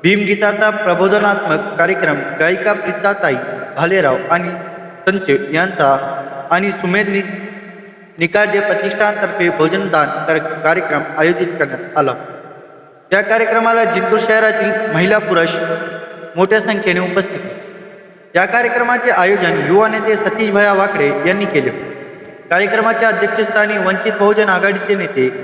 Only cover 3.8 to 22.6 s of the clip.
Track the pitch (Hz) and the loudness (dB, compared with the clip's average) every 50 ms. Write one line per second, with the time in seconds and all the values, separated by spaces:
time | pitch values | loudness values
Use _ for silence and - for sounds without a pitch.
3.8 | 160 170 190 190 160 139 127 127 - - 170 175 180 175 - - - - - - | 0 2 2 2 2 2 2 0 0 0 0 0 0 -4 -8 -8 -10 -12 -14 -14
4.8 | - - - - - 190 190 196 - - 139 131 139 139 151 160 180 190 185 175 | -16 -18 -18 -4 -2 -2 0 0 2 2 2 2 2 -2 0 0 0 0 0 2
5.8 | 151 135 139 139 139 - - - - - - - - - 165 180 196 202 190 - | 2 4 4 2 0 -6 -6 -8 -8 -10 -12 -12 -2 0 0 0 0 -2 -4 -4
6.8 | - 180 180 208 208 196 196 196 196 180 - - - - - - - - - - | -2 0 0 0 0 0 -2 -2 -4 -4 -8 -10 -12 -12 -14 -16 -16 -18 -18 -20
7.8 | - - - - - - - - 165 165 - 208 208 208 196 202 208 208 190 208 | -20 -20 -20 -20 -20 -20 -4 -4 -4 2 2 2 2 4 2 0 2 0 0 0
8.8 | 202 196 - - 208 208 208 208 202 175 - - 180 170 165 151 156 160 175 196 | 0 -2 0 2 0 0 2 -2 -4 -4 -2 0 0 0 2 2 0 0 0 -2
9.8 | 196 185 170 156 147 139 - - - 160 160 160 156 160 156 - 151 156 170 180 | -2 0 2 2 2 0 -2 -4 -2 0 0 0 -2 -4 -8 -2 0 0 0 2
10.8 | 160 - 151 147 - - - 156 156 170 175 180 180 165 - - 147 135 131 123 | 0 -2 -2 -4 -4 -4 -2 0 2 2 2 0 -2 -4 -2 -2 -2 -4 -4 -10
11.8 | 120 - - 151 143 135 120 - - - - - - - - - - - - - | -10 -4 0 0 0 0 -2 -4 -10 -14 -16 -16 -18 -18 -20 -20 -20 -20 -20 -20
12.8 | - - - - - - 185 196 208 - 220 226 226 - 220 226 226 233 226 226 | -20 -20 -20 -20 -4 0 0 0 2 2 2 2 2 2 2 2 2 2 2 2
13.8 | 226 - - 190 - 226 220 214 226 226 220 220 220 220 214 220 - 208 220 214 | 2 2 0 0 0 2 0 0 2 2 2 4 4 2 2 2 0 0 0 -2
14.8 | 214 - 160 160 175 190 214 214 208 208 185 170 165 165 170 170 170 165 165 165 | -2 -2 0 0 2 2 2 2 2 2 2 2 2 2 0 -4 -4 -4 -4 -6
15.8 | - - - - - - - - - - - 170 185 185 214 220 214 220 214 196 | -6 -10 -10 -12 -14 -14 -16 -16 -16 -8 0 0 2 2 2 2 2 0 -2 0
16.8 | - 190 175 180 185 175 175 196 185 - 185 - - - - - - - - - | 0 0 0 0 0 0 0 -2 -2 -2 -6 -8 -8 -10 -12 -12 -14 -16 -18 -18
17.8 | - - - - - - - - - - - 170 185 - 233 240 240 233 233 247 | -20 -20 -20 -20 -20 -20 -20 -20 -20 -4 0 0 0 2 2 0 0 0 0 0
18.8 | 240 240 247 240 240 247 190 175 180 185 202 196 180 170 160 - 143 143 175 202 | 0 0 0 0 2 2 2 4 4 4 2 2 2 0 0 0 0 4 4 4
19.8 | 220 220 220 220 214 220 214 208 214 - - 220 226 208 196 202 208 202 202 190 | 4 4 0 0 0 0 0 0 0 -2 0 0 0 2 2 4 4 4 4 2
20.8 | 196 196 - - 143 143 143 143 147 170 190 202 208 - - 151 127 127 113 - | 2 0 0 0 0 0 0 0 0 0 0 0 -2 0 0 0 0 0 -4 -6
21.8 | - - - - - - - - - - - - - - 170 180 | -10 -10 -12 -14 -14 -16 -16 -18 -18 -20 -20 -20 -4 0 0 2